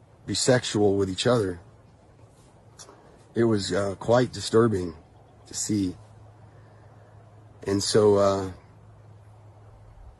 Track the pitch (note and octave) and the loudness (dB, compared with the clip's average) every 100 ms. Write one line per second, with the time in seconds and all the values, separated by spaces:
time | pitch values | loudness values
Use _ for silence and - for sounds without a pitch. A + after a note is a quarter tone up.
0 | _ _ - G2+ - A#2+ - G#2+ G#2 G2+ | _ _ -8 -4 2 2 2 0 2 2
1 | F#2+ F#2 B2 B2 F#2+ F2+ - - - _ | -2 -2 0 0 -2 -8 -16 -20 -20 _
2 | _ - - _ - - - - - - | _ -20 -20 _ -20 -20 -20 -20 -20 -20
3 | - - - - A#2 G#2+ F#2 F#2 G2+ F#2 | -20 -20 -10 -2 0 0 -2 -4 -4 -6
4 | - A#2+ B2 G2 - A2+ A#2 G2 F2+ D#2+ | 0 2 2 -4 0 2 2 0 -6 -10
5 | - - - - - - - G#2 F#2 - | -20 -20 -20 -20 -16 -10 -4 -2 -4 -6
6 | - - - - - - - - - - | -20 -20 -20 -20 -20 -20 -20 -20 -20 -20
7 | - - - - - - - G2+ - A#2 | -20 -20 -20 -20 -20 -12 -4 -2 0 4
8 | G#2+ G2+ G2+ G2 F#2+ F2+ - - - - | 4 4 4 0 -4 -12 -20 -20 -20 -20
9 | - - - - - - - - - - | -20 -20 -20 -20 -20 -20 -20 -20 -20 -20
10 | - | -20